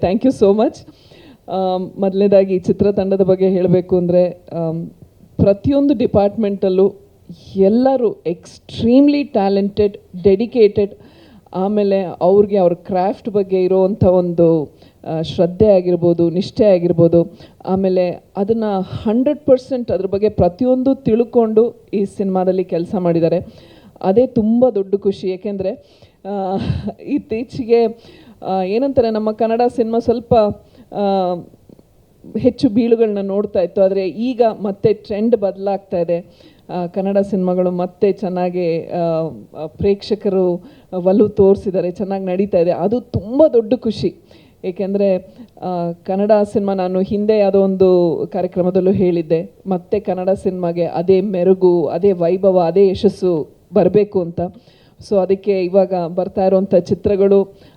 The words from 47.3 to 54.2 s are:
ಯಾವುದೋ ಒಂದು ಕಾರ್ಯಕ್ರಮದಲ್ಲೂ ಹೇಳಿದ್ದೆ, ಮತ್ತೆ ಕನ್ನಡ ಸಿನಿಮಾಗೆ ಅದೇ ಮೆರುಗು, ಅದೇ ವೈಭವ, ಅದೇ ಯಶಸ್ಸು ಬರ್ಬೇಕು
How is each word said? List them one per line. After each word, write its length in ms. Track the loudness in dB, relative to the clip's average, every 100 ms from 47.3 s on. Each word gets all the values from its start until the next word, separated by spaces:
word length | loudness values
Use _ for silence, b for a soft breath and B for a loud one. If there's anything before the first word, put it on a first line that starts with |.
| 2
ಯಾವುದೋ 240 | 2 2
ಒಂದು 640 | 2 2 4 4 2 -2 -4
ಕಾರ್ಯಕ್ರಮದಲ್ಲೂ 580 | -6 -4 -2 0 0 0
ಹೇಳಿದ್ದೆ, 600 | 2 0 0 0 -2 -4 _ -6
ಮತ್ತೆ 320 | -6 -4 -6
ಕನ್ನಡ 300 | -4 -4 -2
ಸಿನಿಮಾಗೆ 560 | -2 -4 -4 -4 -2 -4
ಅದೇ 360 | -2 0 2
ಮೆರುಗು, 640 | 0 0 2 4 4 2 0
ಅದೇ 260 | 0 0
ವೈಭವ, 480 | 2 0 2 2 2
ಅದೇ 300 | 2 2 2
ಯಶಸ್ಸು 600 | 2 0 0 -2 -2 -4 _ _
ಬರ್ಬೇಕು 480 | 2 2 2 0 -2